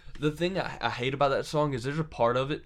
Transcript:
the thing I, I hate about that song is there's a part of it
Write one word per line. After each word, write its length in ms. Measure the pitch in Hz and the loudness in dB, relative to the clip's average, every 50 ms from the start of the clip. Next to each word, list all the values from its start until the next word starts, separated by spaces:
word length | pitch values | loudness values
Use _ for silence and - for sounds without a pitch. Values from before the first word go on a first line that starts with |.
| - - - - | -16 -14 -6 -2
the 120 | 143 151 | -2 -2
thing 280 | 151 151 175 180 190 165 | 0 0 0 0 0 -2
I, 180 | 123 - - - | -4 -4 -4 -4
I 80 | 120 113 | -4 -2
hate 240 | 110 120 123 131 135 | -2 -2 -2 0 2
about 160 | 131 143 139 | 2 2 4
that 160 | 135 104 135 | 2 2 0
song 280 | - 160 151 151 147 135 | 0 0 2 2 2 0
is 120 | 117 117 | -2 -2
there's 120 | 139 147 | -2 -2
a 60 | 160 156 | -2 -4
part 320 | 156 - - 117 117 120 | -4 0 2 4 4 4
of 160 | 127 135 139 | 2 2 0
it 140 | 151 - - | -2 -6 -8